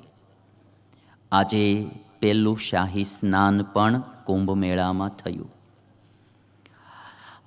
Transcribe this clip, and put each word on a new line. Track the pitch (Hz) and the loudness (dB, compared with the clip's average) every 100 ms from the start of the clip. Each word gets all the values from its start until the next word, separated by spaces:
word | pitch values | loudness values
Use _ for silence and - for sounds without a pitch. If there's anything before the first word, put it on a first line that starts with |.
| - _ _ _ _ _ _ _ _ _ _ _ _ | -20 _ _ _ _ _ _ _ _ _ _ _ _
આજે | 95 98 107 104 101 104 - - _ | 0 2 2 2 0 -4 -12 -20 _
પહેલું | 107 107 107 110 | 0 2 2 0
શાહી | - 90 92 98 | -2 -2 -2 -2
સ્નાન | 98 - 101 95 98 101 | -4 -2 0 2 4 2
પણ | 101 104 107 123 131 - - | 0 0 2 0 -4 -10 -4
કુંભ | 95 95 | -2 0
મેળામાં | 98 92 90 90 92 98 | 0 0 0 0 -2 -4
થયું. | 101 - 87 - - _ _ _ _ _ _ _ _ _ _ - _ - - - - - - | -8 -10 -10 -12 -20 _ _ _ _ _ _ _ _ _ _ -20 _ -20 -20 -20 -20 -20 -20